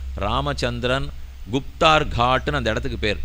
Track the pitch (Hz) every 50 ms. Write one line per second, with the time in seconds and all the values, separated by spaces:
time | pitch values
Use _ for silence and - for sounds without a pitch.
0 | - - - 95 95 104 117 131 139 147 139 - 135 120 120 120 120 120 127 135
1 | 135 143 - - - - - - - 98 113 139 - - - - 170 156 156 151
2 | 147 - - 120 120 127 127 127 - 156 147 139 117 110 110 123 120 120 113 107
3 | 107 104 98 - -